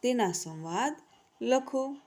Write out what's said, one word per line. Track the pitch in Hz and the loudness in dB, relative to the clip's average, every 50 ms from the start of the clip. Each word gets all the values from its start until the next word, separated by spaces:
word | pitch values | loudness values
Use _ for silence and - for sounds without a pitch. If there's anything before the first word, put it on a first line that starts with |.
| - | 4
તેના | 247 254 240 220 185 170 | 2 4 4 2 2 0
સંવાદ | - - 160 160 160 160 165 170 196 247 294 302 - - _ _ _ _ _ _ _ | -2 -6 -8 -10 -10 -8 -4 -2 0 0 0 -2 -4 -14 _ _ _ _ _ _ _
લખો. | 233 233 254 262 262 254 - 262 262 269 285 285 - | 0 2 2 2 2 0 -2 -2 -2 -2 -6 -10 -14